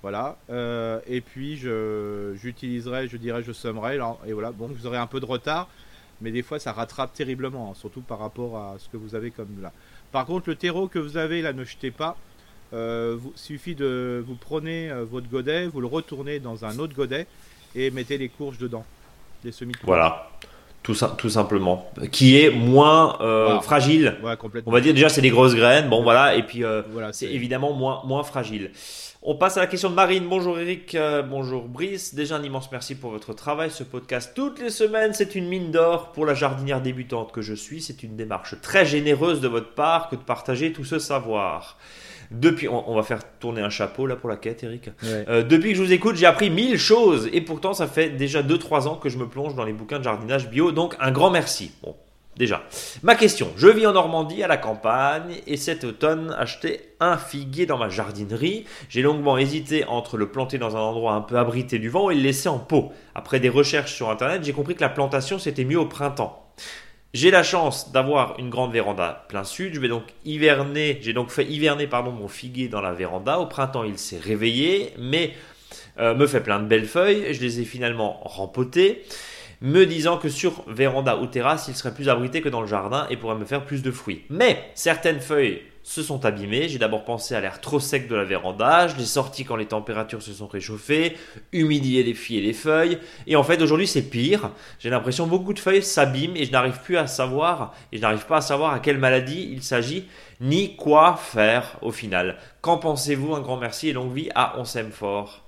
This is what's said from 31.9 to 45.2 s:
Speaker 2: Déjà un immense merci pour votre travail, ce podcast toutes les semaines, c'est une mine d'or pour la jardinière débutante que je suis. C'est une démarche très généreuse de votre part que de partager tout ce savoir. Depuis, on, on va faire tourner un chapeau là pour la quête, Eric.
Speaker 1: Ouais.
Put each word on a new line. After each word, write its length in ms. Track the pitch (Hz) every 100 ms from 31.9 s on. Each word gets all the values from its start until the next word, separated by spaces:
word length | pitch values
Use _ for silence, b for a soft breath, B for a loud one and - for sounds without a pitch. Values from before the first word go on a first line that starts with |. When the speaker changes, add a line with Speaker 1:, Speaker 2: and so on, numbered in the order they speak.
| 196 -
Speaker 2:
Déjà 220 | 139 147 151
un 60 |
immense 300 | 143 135 131
merci 220 | 127 -
pour 160 | 131 123
votre 240 | 107 110
travail, 360 | 107 - 147 160
ce 140 | 160
podcast 480 | 135 123 - 123 -
toutes 240 | - 277 -
les 120 | 240
semaines, 420 | 220 214 220 220
c'est 220 | 208 196
une 120 | 196 175
mine 240 | 185 170
d'or 420 | 165 170 170 -
pour 120 | -
la 80 | 151
jardinière 480 | 135 143 131 135 131
débutante 500 | 127 127 123 120 110
que 120 | 117
je 100 | 107
suis. 300 | 107 - 156
C'est 200 | 156 -
une 140 | 113 110
démarche 380 | 110 98 - 98
très 240 | - 196 160
généreuse 560 | 147 147 139 165 156
de 60 | 131
votre 260 | 117 110
part 340 | - 151 165 165
que 80 | 120
de 60 |
partager 500 | - 117 - 127 160
tout 120 | 160
ce 140 | 135 156
savoir. 800 | - 139 113 107 95 82 - - B B B B B
Depuis, 380 | 117 156 160 123
on, 200 | 120 -
on 60 |
va 80 | 110
faire 180 | 104 113 - -
tourner 200 | 120 117
un 80 | 104
chapeau 360 | - 101 - 135
là 80 | 123
pour 140 | 120
la 60 | 104
quête, 260 | 110 117
Eric. 240 | 120 123 - -
Speaker 1:
Ouais. 220 | 110 110